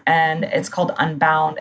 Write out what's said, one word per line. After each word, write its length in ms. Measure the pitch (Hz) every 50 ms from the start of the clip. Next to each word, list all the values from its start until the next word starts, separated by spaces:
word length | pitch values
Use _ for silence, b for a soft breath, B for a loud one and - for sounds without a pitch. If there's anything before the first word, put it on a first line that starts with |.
| -
and 380 | 147 165 165 160 160 160 165 -
it's 260 | - - 156 - -
called 220 | - 185 175 - - -
Unbound. 640 | 147 160 156 139 160 156 156 156 156 156 - -